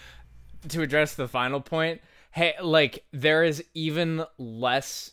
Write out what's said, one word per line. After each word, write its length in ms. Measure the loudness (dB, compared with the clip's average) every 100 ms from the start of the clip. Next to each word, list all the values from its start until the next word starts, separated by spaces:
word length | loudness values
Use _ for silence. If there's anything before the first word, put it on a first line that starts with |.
| -20 -20 -20 -20 -20 -16 -8
to 120 | -4
address 320 | 0 2 2
the 140 | -2 -4
final 340 | -2 -2 -2
point, 400 | -2 -2 -2 -4 _ _ _
hey, 240 | 0 0 0
like, 440 | 4 4 4 0 _
there 300 | -2 2 4
is 200 | 4 0 -8
even 520 | -6 -4 -2 -2 -2 -6 -10
less 720 | -12 -2 0 0 -2 -12 -14